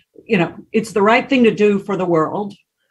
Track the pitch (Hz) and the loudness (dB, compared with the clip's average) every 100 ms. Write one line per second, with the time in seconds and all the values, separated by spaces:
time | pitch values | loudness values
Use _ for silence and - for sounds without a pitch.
0 | _ - - 202 165 - - 220 - - | _ -20 -4 -2 -2 -6 -6 -4 -2 0
1 | 202 247 - 269 226 165 208 196 196 185 | 2 2 2 2 2 4 0 0 -4 -6
2 | 180 165 151 185 208 - _ _ _ | -2 0 -2 -4 -10 -12 _ _ _